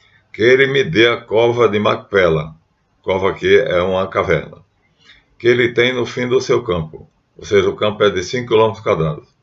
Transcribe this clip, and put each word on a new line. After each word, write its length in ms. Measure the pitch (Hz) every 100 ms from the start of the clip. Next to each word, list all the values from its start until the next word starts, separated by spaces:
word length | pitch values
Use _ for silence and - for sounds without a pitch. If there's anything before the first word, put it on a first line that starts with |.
| _ _ _
"Que 100 | -
ele 240 | 110 131 135
me 140 | 139
dê 240 | 135 92 117
a 140 | 117
cova 480 | - 104 117 120 113
de 100 | 101
Macpela", 760 | 107 110 - 101 90 78 78 - _ _ _ _
cova 260 | - 95 95
aqui 300 | 80 90 98
é 240 | - 87
uma 260 | 92 92 95
caverna, 540 | - 87 80 - - _ _ _ _ _ _ _ _
"que 80 | 117
ele 280 | 120 120 -
tem 180 | 120
no 140 | 127 117
fim 200 | - 123
do 140 | 127
seu 220 | 127 123
campo", 440 | - 87 78 - - _ _ -
ou 80 | -
seja, 240 | 104 95
o 80 | 98
campo 260 | 107 104 104
é 40 |
de 140 | 92
cinco 260 | 90 127 120
quilômetros 340 | 110 113 104
quadrados, 460 | - 95 80 76 - _